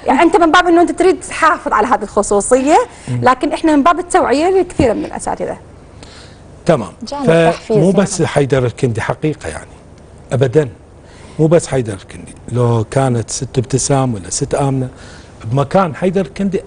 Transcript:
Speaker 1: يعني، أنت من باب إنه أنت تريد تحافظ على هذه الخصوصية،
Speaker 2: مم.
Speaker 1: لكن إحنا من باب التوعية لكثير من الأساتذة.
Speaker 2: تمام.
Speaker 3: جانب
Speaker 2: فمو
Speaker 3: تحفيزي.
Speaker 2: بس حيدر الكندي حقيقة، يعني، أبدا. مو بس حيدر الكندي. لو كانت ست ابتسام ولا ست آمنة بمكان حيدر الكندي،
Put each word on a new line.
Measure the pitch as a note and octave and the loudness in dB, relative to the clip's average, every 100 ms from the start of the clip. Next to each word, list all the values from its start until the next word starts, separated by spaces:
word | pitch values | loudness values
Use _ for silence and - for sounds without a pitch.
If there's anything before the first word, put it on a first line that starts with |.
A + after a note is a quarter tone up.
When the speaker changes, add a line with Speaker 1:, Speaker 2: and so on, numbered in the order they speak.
| - | -2
Speaker 1:
يعني، | C4 | 2
أنت | E4+ G4+ | 4 4
من | E4 | 4
باب | F4+ F4 | 4 4
إنه | E4+ | 4
أنت | D#4+ | 2
تريد | D4+ F4+ D#4+ | 2 2 2
تحافظ | - - D#4+ D#4+ C#4+ | -4 0 0 0 -2
على | A3 A#3+ | -2 0
هذه | - | -2
الخصوصية، | G#3 G#3 G3 G3+ G3+ B3+ C4+ F#4 A#4+ - - | -2 -2 0 0 2 2 4 2 2 -8 -8
Speaker 2:
مم. | B2 | 0
Speaker 1:
لكن | A#3+ C4 D#4 | 0 2 -2
إحنا | D#4+ D#4+ D4 | 0 2 4
من | |
باب | D4 E4+ | 4 0
التوعية | F4 F4+ - C4+ F4+ F#4+ | 0 0 2 2 2 0
لكثير | F4+ - B3 | 0 0 0
من | - | 0
الأساتذة. | - - - - - F#3+ - - - - - - - - - - - | -6 -8 -8 -6 -8 -10 -16 -20 -20 -20 -20 -20 -20 -20 -20 -8 0
Speaker 2:
تمام. | D3 G2+ - A3+ | 0 -2 -12 -10
Speaker 3:
جانب | C#4+ | -4
Speaker 2:
فمو | B3 E3 E3 | 2 4 4
Speaker 3:
تحفيزي. | E3 - A3 F3 | 0 -2 2 2
Speaker 2:
بس | G3 F#3+ - | 2 0 -2
حيدر | C#3+ D3+ C3+ C3+ B2 | -2 0 0 0 -2
الكندي | - C3 G#2+ | -2 -2 -2
حقيقة، | - - D#3 - D#2+ | -4 -4 -4 -6 -10
يعني، | - - - - - - - - | -14 -16 -20 -20 -20 -20 -20 -6
أبدا. | B2 C3 D#3 B2 - - - - - - - | -2 2 2 0 -6 -20 -20 -20 -20 -10 0
مو | D#3 | 2
بس | E3 - | 2 2
حيدر | C3+ G#2+ | -4 -4
الكندي. | - - F2 - - - | -8 -12 -18 -18 -16 -6
لو | A#2 A#2+ A#2 G#2+ | 0 0 0 0
كانت | C3+ C3+ A#2+ - | 0 0 -2 -4
ست | - B2+ C3 | -8 -6 -4
ابتسام | A2 B2+ - C#3 C3 | -2 -2 0 0 0
ولا | G#2 E2+ | -4 -8
ست | - C#3+ | -6 -4
آمنة | - C#3 C3+ B2+ - - - - - | -2 -2 -2 -6 -12 -20 -20 -20 -14
بمكان | A2 C3+ C#3 G3 F3 | -4 -2 0 0 0
حيدر | - F#3 F#3+ | -2 -2 -2
الكندي، | F#3 - G3 F3 | -4 -4 -4 -4